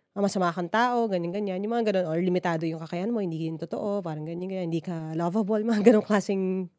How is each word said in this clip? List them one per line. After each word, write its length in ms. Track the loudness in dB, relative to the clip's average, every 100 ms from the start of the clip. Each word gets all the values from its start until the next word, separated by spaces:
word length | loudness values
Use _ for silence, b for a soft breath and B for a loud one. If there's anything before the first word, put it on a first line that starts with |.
| b
ah, 80 | -2
masama 320 | 0 2 0
kang 160 | 0 -2
tao, 400 | 2 2 2 0
ganyan, 240 | 0 -2
ganyan. 280 | -2 -4 -4
Yung 120 | -2
mga 200 | 0 2
ganun, 160 | 2 0
or 120 | 0
limitado 440 | 2 2 2 0
yung 160 | -2 -4
kakayahan 300 | -6 -6 -2
mo, 100 | -2
hindi 200 | -2 -4
yun 140 | -4 -6
totoo, 440 | -6 -6 -4 -4
parang 240 | -4 -6
ganyan, 240 | -6 -8 -6
ganyan, 200 | -4 -2
hindi 120 | -2
ka 360 | -4 -6 -6 -2
lovable, 480 | 0 0 0 0 2
<laughs> 40 |
mga 100 | 6
ganung 220 | 8 6
klaseng 640 | 4 0 2 0 0 -2 -4